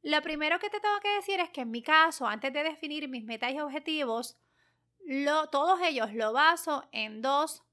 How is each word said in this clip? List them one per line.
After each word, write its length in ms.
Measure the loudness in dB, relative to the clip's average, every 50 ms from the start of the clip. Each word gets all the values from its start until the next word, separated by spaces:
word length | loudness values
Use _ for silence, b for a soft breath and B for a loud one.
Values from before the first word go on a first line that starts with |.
Lo 200 | -2 2 0 0
primero 380 | 0 0 -4 -2 0 0 0 0
que 100 | 0 -4
te 120 | -6 -2
tengo 180 | 0 0 0 2
que 160 | 0 0 0
decir 240 | 0 0 -2 -2 -2
es 100 | -2 -4
que 120 | -4 -8
en 100 | -8 -6
mi 100 | -6 -6
caso, 460 | 2 4 6 6 6 6 2 -2 -2
antes 240 | -2 -2 -2 -4 -4
de 120 | -4 -2 -4
definir 440 | -4 -6 -6 -10 -8 -8 -8 -8
mis 160 | -8 -10 -10 -8
metas 300 | -8 -6 -4 -4 -4 -4
y 60 | -4
objetivos, 760 | -6 -6 -6 -6 -4 -4 -2 -2 0 0 -2 -2 -4 -8 -12 _ _ _ _ _ _ _ _ _ _ _ _ _ -8
lo, 420 | -4 -4 0 2 2 2 2 0
todos 320 | 0 0 2 4 4 4 4
ellos 320 | 2 0 0 0 -4 -4 -2
lo 200 | -2 -2 0 4
baso 520 | 6 6 6 6 4 -2 -2 -4 -4 -4 _
en 300 | -8 -8 -8 -8 -8 -4
dos 420 | 0 2 2 2 2 0 -4 -14 _ _